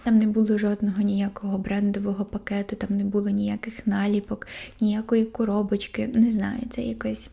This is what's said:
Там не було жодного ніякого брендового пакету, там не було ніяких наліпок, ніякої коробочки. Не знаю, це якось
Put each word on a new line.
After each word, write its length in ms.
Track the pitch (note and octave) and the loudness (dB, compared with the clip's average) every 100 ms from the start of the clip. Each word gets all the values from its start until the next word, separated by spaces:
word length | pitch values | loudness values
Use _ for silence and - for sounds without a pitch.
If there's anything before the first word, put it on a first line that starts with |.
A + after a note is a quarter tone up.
Там 140 | A#3 A3 | 4 6
не 100 | G#3+ | 6
було 300 | G#3+ G#3+ G#3+ | 4 2 2
жодного 440 | G#3 G#3 G3+ F#3+ | 2 0 0 0
ніякого 560 | G#3 G3 G3+ G3 G3+ F#3+ | 0 0 -2 -4 -4 -2
брендового 680 | G3 G3+ G3+ G3+ G3+ G3 G3+ | -2 0 0 0 -2 -2 -4
пакету, 500 | G#3 - G3+ G3+ G#3+ | -6 -4 -4 -4 -6
там 220 | G3 G3+ | -2 0
не 60 | |
було 260 | G3+ G3+ G3+ | 0 0 0
ніяких 580 | G3+ G3+ G#3 A3+ A3 - | 0 0 -2 -8 -4 -2
наліпок, 600 | G3+ G3+ G3+ G3+ G#3 - - - - | 0 2 0 -2 -8 -8 -14 -16 -2
ніякої 440 | G#3+ G#3+ A3 A3+ A3 | 0 0 2 2 2
коробочки. 840 | - A3+ G3+ G#3 G3+ - - A3 | 0 0 0 0 -2 -4 -6 0
Не 180 | A#3+ A#3 | 4 4
знаю, 280 | A3 G3 G#3+ A#3 | 4 -2 -4 -6
це 120 | A#3+ | -6
якось 480 | A#3+ A3+ A3 G#3+ - | -6 -6 -6 -8 -10